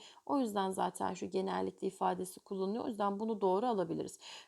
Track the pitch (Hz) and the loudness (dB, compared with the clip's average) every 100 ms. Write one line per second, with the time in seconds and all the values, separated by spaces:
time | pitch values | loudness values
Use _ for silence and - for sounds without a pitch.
0 | - - - 285 240 202 190 190 180 - | -10 -12 0 2 2 2 0 2 0 0
1 | 190 185 196 190 190 185 190 - 190 190 | -4 -2 -2 0 0 0 -2 -2 -4 2
2 | 190 185 185 - - 196 190 226 - 214 | 0 2 -4 -8 -8 -4 -2 -2 -2 0
3 | 202 196 220 214 190 185 247 208 165 160 | 0 0 -2 2 4 4 4 2 0 -2
4 | 143 - - - | -4 -8 -16 -16